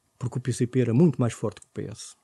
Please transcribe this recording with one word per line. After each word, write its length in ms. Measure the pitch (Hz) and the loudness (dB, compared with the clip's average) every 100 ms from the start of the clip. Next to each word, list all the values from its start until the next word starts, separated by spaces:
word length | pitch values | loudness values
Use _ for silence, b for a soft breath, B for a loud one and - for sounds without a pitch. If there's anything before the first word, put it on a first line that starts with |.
| _ _ | _ _
porque 200 | 120 127 | -8 -6
o 40 | |
P 120 | 123 | -6
C 120 | 117 123 | -2 0
P 140 | 131 | 0
era 140 | 117 | 2
muito 260 | 113 170 - | 4 4 4
mais 140 | 120 | -2
forte 260 | - 110 - | -2 -8 -8
que 80 | _ | _
o 40 | |
P 200 | - 98 | -10 -10
S. 240 | 104 - - | -12 -18 -20